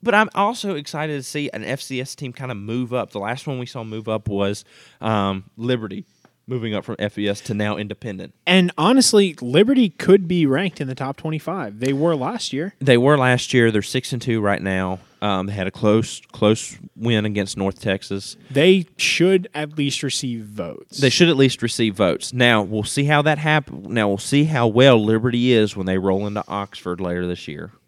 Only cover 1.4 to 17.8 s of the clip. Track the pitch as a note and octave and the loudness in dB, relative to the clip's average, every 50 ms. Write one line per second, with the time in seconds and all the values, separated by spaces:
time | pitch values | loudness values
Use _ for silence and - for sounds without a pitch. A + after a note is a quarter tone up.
1.4 | D3 C#3 - - A2 - B2 C#3 - - C3 B2 C3 C#3 - - D3 C3 B2 - | -6 -6 -6 -8 -6 -6 -6 -6 -6 -8 -8 -8 -8 -8 -10 -12 -12 -12 -12 -10
2.4 | C#3 B2+ B2 G2+ G2+ G#2 A2+ B2 B2+ A#2 A#2+ B2+ G#2+ E2+ - G#2 G2 G#2 A#2+ C3+ | -10 -10 -8 -10 -8 -6 -4 -4 -4 -4 -4 -6 -6 -6 -8 -8 -6 -6 -6 -6
3.4 | - - C#3 B2+ B2 B2 - C3 A2+ A2+ G#2+ A2 A2 A2+ A2 A2 G#2 - G2+ G2 | -6 -8 -8 -8 -8 -10 -10 -12 -12 -10 -10 -10 -6 -4 -4 -4 -4 -4 -2 -2
4.4 | G2+ G2 G2+ - - _ _ - - - _ _ - A2 A2+ G#2 G2 G2 G2 F#2+ | -2 -2 -2 -6 -10 _ _ -20 -20 -20 _ _ -2 0 0 2 2 0 -2 -4
5.4 | F#2+ _ _ - A2+ A#2+ B2+ A#2+ A2 G2+ F#2+ G2+ - _ _ _ _ _ _ _ | -8 _ _ -8 -2 -2 -2 -2 -2 -8 -10 -12 -14 _ _ _ _ _ _ _
6.4 | _ - - B2 A2+ A2+ G#2 G2+ F2+ - A2+ - - G#2 - - G#2 G2+ G2+ G2+ | _ -10 -8 -6 -6 -4 -4 -6 -6 -6 -6 -4 -4 -4 -4 -2 -2 -2 -2 -4
7.4 | - - A2+ G2+ G#2 G#2 G#2 - G#2+ G#2 G2+ _ - A#2+ G2+ F#2+ F#2 - _ _ | -6 -6 -4 -2 -2 -2 -2 -4 -6 -8 -10 _ -12 -12 -12 -12 -14 -16 _ _
8.4 | _ - F3+ F#3+ F#3 F3 - - D3+ F#3+ B3+ C4+ A#3+ - - G#3+ G3+ F#3 D#3 - | _ 2 4 4 4 2 0 0 2 4 4 4 4 4 4 4 4 4 0 -6
9.4 | - A#2+ B2 D#3 G#3 A3 C#4 C4 B3 G3 - _ - - F#3 G3+ F#3+ E3 F3+ F3 | -8 0 4 4 4 6 4 2 2 2 0 _ 4 4 4 4 6 2 0 2
10.4 | E3 C#3 C3 C#3+ F#3+ F#3+ - - D3+ C3 C3 B2+ C3+ C3 C3+ - - D#3+ D#3 D#3 | 2 2 2 0 0 -2 -4 -6 -8 -8 -6 -6 -6 -8 -8 -8 -6 -6 -6 -6
11.4 | - - E3+ F#3+ D3+ G#2+ G2+ G#2+ A#2+ C3 C#3 C3+ D3+ E3+ E3 D3 B2 D3+ A3+ A#3 | -6 -6 -8 -6 -8 -10 -8 -4 -2 -2 0 2 2 0 0 0 -2 -4 -6 -6
12.4 | - - - C3 D#3+ G3 - _ - C3+ B2+ A#2+ B2 C#3 D3+ D3 B2+ B2+ B2 B2 | -8 -6 -6 -6 -6 -6 -8 _ 4 6 6 6 8 6 4 6 4 4 2 2
13.4 | - - - B2+ A#2 A2+ A2 G#2+ G2 - - C3 - - - A#2+ - B2+ A#2 A2+ | 0 0 2 4 4 6 4 2 -2 0 -4 -4 -4 -4 -8 -6 -2 -2 -2 0
14.4 | G#2 G2+ G2+ - - G2 F#2+ F#2 F#2+ F#2 F#2 F#2+ - _ _ _ - G#2 G2 F#2+ | 2 2 0 0 0 -2 -2 -2 -2 -2 -4 -8 -10 _ _ _ -4 -2 -2 -2
15.4 | F#2 G2 G#2 G#2 F#2 F#2+ - - - G#2+ G#2 A2 A2+ - - - _ _ - - | -2 -4 -4 -4 -4 -6 -4 -2 2 2 4 4 2 -2 -8 -14 _ _ -6 0
16.4 | - G#2+ A2 A2+ - - - - - - _ - A2 A#2 A#2 G#2+ G#2 G#2+ G2+ G#2 | 2 2 2 2 -2 -12 -14 -16 -20 -20 _ -8 -4 0 0 0 0 -2 -2 -2
17.4 | G2 F#2+ - - G2 G2 F#2 - | -4 -4 -4 -4 -4 -4 -4 -4